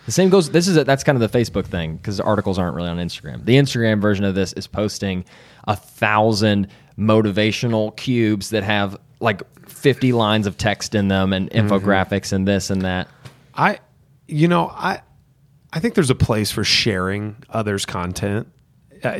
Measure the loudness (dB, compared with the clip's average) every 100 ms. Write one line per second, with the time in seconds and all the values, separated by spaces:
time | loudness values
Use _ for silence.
0 | -4 2 4 4 4 2 4 4 4 2
1 | 2 2 2 2 0 -2 -4 -4 -4 -6
2 | -6 -4 0 0 0 -2 -2 -2 -4 -4
3 | -6 -8 -12 -8 2 4 4 2 2 2
4 | 2 2 0 0 -2 -6 -8 -4 -4 -4
5 | -4 -4 -8 -16 -20 -10 -6 -6 -8 -4
6 | 0 2 2 2 2 2 0 -6 _ -4
7 | 2 4 2 0 0 0 -2 -2 -2 -6
8 | -2 0 2 0 -2 -4 0 0 -2 -6
9 | _ -6 -2 -2 -6 _ -20 -2 0 2
10 | 2 2 2 2 0 -2 -2 -2 -2 0
11 | 2 2 2 0 -2 0 0 2 2 2
12 | 2 -2 -2 -2 0 0 -2 -4 -2 -4
13 | -6 -12 -20 -20 _ -2 -2 -2 _ _
14 | _ _ -6 0 2 2 0 -4 -6 -6
15 | -10 _ _ _ _ _ _ -6 -2 2
16 | 2 2 2 0 -2 -2 0 0 0 0
17 | -2 -4 -6 -12 -10 -6 -2 -4 -4 -6
18 | -6 -4 -4 -4 -6 _ _ _ _ -10
19 | -6 -2